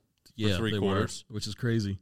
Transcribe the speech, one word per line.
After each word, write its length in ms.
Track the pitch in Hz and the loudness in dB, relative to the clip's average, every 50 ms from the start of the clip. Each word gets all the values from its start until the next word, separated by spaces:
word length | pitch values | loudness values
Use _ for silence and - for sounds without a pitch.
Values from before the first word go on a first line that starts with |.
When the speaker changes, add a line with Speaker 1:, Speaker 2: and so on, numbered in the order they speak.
| _ _ _ _ _ | _ _ _ _ _
Speaker 1:
for 60 | - _ | -16 _
Speaker 2:
Yeah, 200 | - 110 104 98 | 0 2 2 2
Speaker 1:
three 160 | 87 113 110 104 | 2 2 0 0
Speaker 2:
they 60 | 101 | 2
were, 80 | 98 | 2
Speaker 1:
quarters. 380 | 98 95 98 90 90 - - - - | 2 2 2 0 0 -2 -8 -12 -12
Speaker 2:
which 180 | 107 107 - | -10 -8 -6
is 80 | 110 104 | -6 -6
crazy. 440 | - - 117 113 117 104 98 98 92 | -2 0 0 2 2 2 0 -2 -6